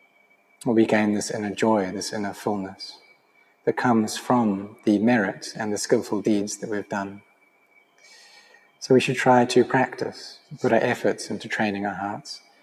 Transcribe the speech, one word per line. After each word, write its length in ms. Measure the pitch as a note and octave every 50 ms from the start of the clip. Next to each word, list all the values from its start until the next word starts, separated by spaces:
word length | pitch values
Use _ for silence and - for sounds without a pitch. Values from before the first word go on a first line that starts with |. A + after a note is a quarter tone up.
| _ _ _ _ _ _ _ _ _ _ _ _ -
We 200 | C3+ A2+ A2 A2+
gain 280 | G#2+ A2+ G#2+ G#2+ G#2+ G#2
this 180 | G#2 G#2 -
inner 240 | A#2 A2+ G#2 G#2 F#2+
joy, 360 | - - A2 A2 G#2 F#2+ F#2
this 200 | F#2+ G2 F2+ -
inner 220 | - G#2+ G2+ G2+ F#2+
fullness 640 | - - A2+ G#2 G2+ F#2+ F#2 F#2+ - - - - - - _ _ _ _ _ _ _ _ _ _ _ _
that 120 | - - -
comes 400 | - B2 A#2+ A2+ G#2+ G#2+ - -
from 600 | - - B2+ B2 A#2 G#2+ G2 G2 G2+ G#2 - - -
the 140 | A#2 G#2 G2
merit 540 | G#2+ A#2+ B2 A#2 G2 F#2+ - - - - -
and 160 | - A2+ G#2+
the 60 | G#2 G2
skillful 440 | - - C3 A2+ G#2 - A2+ G2+
deeds 360 | F#2+ A2+ G#2+ G2+ G2+ G#2 - -
that 120 | - A#2+
we've 200 | G#2+ G2+ G2 -
done. 320 | A2 G2+ G2 G2+ G2+ G2+ - _ _ _ _ _ _ _ _ _ _ _ _ _ _ _ _ - - - - - - - - _ - _ _ _ _ _
So 140 | - - C3
we 60 | B2+
should 160 | - - C3
try 300 | - - C3 B2+ B2 A#2+
to 180 | A#2+ - B2 A#2
practice, 760 | - - C3 B2+ B2 - - A2+ - - - - - - - _ _ D3 -
put 140 | - B2+ A#2
our 60 | A2+
efforts 500 | - B2 A#2 - - G#2 F#2 - - -
into 180 | G#2+ G2+ - A2+
training 380 | - - A2+ G#2+ G2+ G2+ G2+
our 100 | G#2 F#2+
hearts, 460 | F2 G2 G2+ G#2+ C3+ - - - - - _ _ _